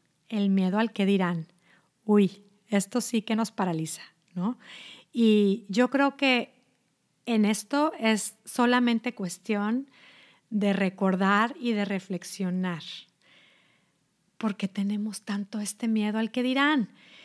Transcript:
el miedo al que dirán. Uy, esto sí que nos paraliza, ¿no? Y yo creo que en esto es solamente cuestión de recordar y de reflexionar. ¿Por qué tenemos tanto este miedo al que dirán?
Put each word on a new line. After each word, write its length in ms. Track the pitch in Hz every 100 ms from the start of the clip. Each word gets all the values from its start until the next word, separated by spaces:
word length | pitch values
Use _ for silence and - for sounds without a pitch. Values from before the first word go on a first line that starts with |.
| _ _ _
el 220 | 220 202
miedo 280 | 190 185 202
al 140 | 226
que 140 | - 196
dirán. 400 | 196 180 170 160 _ _ _ _ _
Uy, 380 | - 208 196 - - _ _
esto 320 | 202 - 247
sí 220 | - 226
que 140 | 214 214
nos 160 | -
paraliza, 500 | - 185 160 160 - - _ _
¿no? 240 | 175 190 254 - - - - _
Y 520 | 240 226 208 202 214 -
yo 200 | 196 247
creo 280 | 262 277 277
que 360 | 277 247 - _ _ _ _ _ _ _
en 200 | - 220
esto 480 | 208 214 - 285 311 311
es 360 | 226 220 - -
solamente 680 | - - 240 247 240 233 247
cuestión 760 | 233 185 - - 208 208 247 277 - - - - _ _
de 220 | 214 202
recordar 800 | 196 196 190 190 185 196 202 233 302
y 140 | 240
de 120 | 208
reflexionar. 1000 | 202 196 - 180 - - 185 185 185 165 - - - _ _ _ _ _ _ _ _ _ _ _ _ _
¿Por 200 | 220 196
qué 100 | 196
tenemos 560 | - 202 208 214 196
tanto 380 | - 202 196 220
este 260 | 208 - 233
miedo 320 | 220 208 220
al 140 | 220
que 100 | 254
dirán? 480 | 247 262 285 302 196 - - -